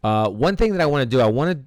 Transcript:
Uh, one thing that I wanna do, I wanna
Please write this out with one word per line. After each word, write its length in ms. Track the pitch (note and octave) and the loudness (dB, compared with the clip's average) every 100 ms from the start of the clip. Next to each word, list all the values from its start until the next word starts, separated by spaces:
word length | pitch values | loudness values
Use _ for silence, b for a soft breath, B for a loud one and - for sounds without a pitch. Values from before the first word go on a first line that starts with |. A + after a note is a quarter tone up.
Uh, 260 | G#2+ G#2+ A2 | 0 0 -2
one 260 | G#2 D3+ G3 | -2 -2 0
thing 180 | A3 | -2
that 80 | F#3+ | 0
I 40 | D#3 | 0
wanna 220 | C#3+ B2 | 0 0
do, 120 | B2+ | 2
I 60 | A2 | 2
wanna 360 | A#2 D#3+ E3 | 2 -2 -4